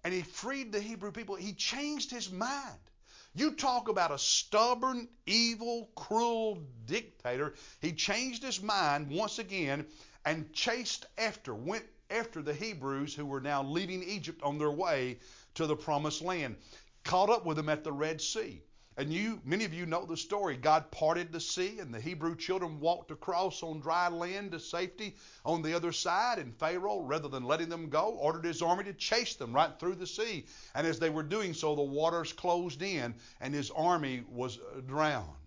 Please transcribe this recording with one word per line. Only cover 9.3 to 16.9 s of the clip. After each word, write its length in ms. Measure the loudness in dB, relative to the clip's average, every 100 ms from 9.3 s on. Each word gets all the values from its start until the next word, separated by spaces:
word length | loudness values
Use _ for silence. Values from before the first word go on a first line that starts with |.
| -2
again 460 | -4 -2 0 -2 -4 -14 -20 -4
and 300 | -2 -2 -2
chased 520 | -2 0 0 -2 -6 -8 -2
after, 360 | -2 -2 -8
went 320 | -6 -2 -4 -6 -20 _
after 320 | -4 -2 -4
the 120 | -4
Hebrews 600 | -2 -4 -4 -2 -2 -4
who 120 | -4 -4
were 160 | -4
now 220 | 0 0
leaving 400 | 0 -2 -2 -4
Egypt 380 | -4 -6 -8 -4
on 160 | -2 2
their 140 | 0
way 480 | 2 2 2 0 -4 -14 -20 -14 -2
to 120 | 0
the 80 | 0
promised 460 | 2 2 2 -2
land, 340 | -2 -2 -2 -6 -14 -20 -20